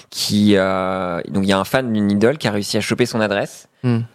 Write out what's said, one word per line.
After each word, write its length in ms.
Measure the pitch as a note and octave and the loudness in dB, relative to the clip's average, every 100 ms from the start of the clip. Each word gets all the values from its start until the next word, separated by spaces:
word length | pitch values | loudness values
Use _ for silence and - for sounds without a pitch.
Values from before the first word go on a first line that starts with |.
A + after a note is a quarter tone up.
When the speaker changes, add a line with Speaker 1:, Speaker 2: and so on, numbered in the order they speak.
| - | -14
Speaker 1:
qui, 440 | - - G#2+ G#2 G2 | -8 -2 2 4 4
euh, 640 | F#2+ F#2+ F#2 F#2+ F2+ E2+ - | 2 0 -2 -4 -4 -6 -4
donc 160 | G2 | -2
il 40 | G2 | 0
y 40 | |
a 60 | F#2+ | 0
un 60 | |
fan 280 | F#2+ C3 B2+ | 2 -2 0
d'une 180 | G#2+ G2+ | 0 2
idole 280 | G2+ A2+ D3+ | 4 2 2
qui 100 | A2+ | -2
a 20 | |
réussi 260 | G#2 G2+ A2 | -2 -2 -4
à 40 | |
choper 260 | G2+ A2+ A#2+ | -2 0 0
son 140 | A#2 | 0
adresse 480 | G#2+ G2+ D3 - - _ B2+ | 0 0 -4 -8 -20 _ 0
Speaker 2:
Hmm. 140 | A#2 A#2 | 0 -2